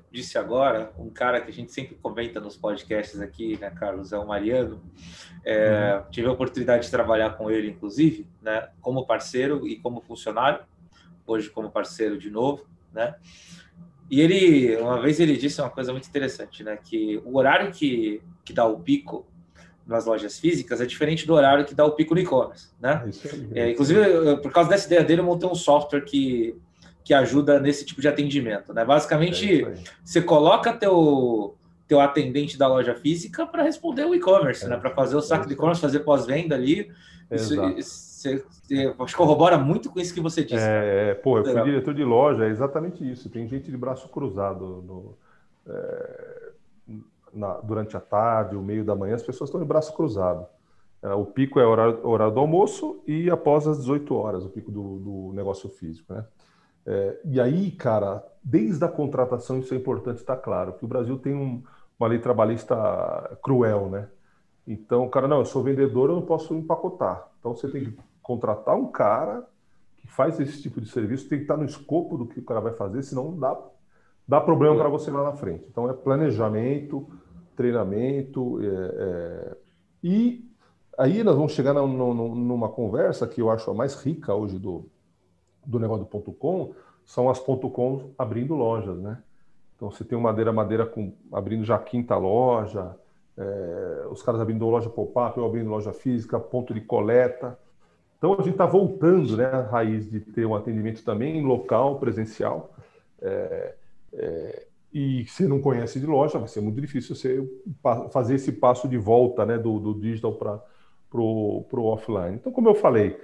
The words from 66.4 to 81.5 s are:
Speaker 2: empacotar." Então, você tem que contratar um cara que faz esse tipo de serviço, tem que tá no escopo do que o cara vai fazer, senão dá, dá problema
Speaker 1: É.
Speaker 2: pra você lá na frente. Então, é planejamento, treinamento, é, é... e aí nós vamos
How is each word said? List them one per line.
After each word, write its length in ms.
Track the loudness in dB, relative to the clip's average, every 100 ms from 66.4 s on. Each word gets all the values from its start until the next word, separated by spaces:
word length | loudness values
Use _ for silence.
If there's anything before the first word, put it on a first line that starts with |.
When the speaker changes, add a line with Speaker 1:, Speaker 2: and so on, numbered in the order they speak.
| -2 -6
Speaker 2:
empacotar." 720 | -2 -4 -4 -4 -4 -4 -12 _
Então, 160 | -8 -8
você 140 | -8
tem 160 | -8 -8
que 120 | -12 -20 _
contratar 540 | -8 -4 -2 -2 0 0
um 120 | 0
cara 560 | 0 2 2 -2 -8 -12 _ _ _ _ _
que 100 | -8
faz 320 | 0 0 0
esse 220 | -6 -6
tipo 180 | -10 -10
de 80 | -8
serviço, 380 | -6 -4 -6 -4
tem 100 | -6
que 60 | -2
tá 100 | -2
no 80 | -4
escopo 520 | -8 -4 -4 -2 -8
do 80 | -8
que 120 | -10
o 40 | -6
cara 140 | -4
vai 120 | -4
fazer, 280 | -6 -6 -6
senão 340 | -6 -8 -8 -6
dá, 200 | -4 -6 -12 _ _ _ _ _ 0
dá 120 | 2
problema 340 | 4 4 6 6
Speaker 1:
É. 40 |
Speaker 2:
pra 100 | 2
você 200 | 0 -4
lá 120 | -2
na 100 | -4
frente. 320 | -4 -8 -8 -8
Então, 200 | -4 -4
é 40 |
planejamento, 1160 | -2 0 2 2 2 0 0 -2 -2 -4 -10 -10 -20 _ -20 -12 -2
treinamento, 1040 | 0 0 -2 -2 -2 -2 -4 -6 -4 -4
é, 40 | -4 -4 -6 -6
é... 600 | -6 -6 -8 -10 -12 -16 _ _ _ _
e 420 | -2 2 0 -2 -14 _ _ _ _ 0
aí 260 | 2 4
nós 120 | 4 4
vamos 160 | 2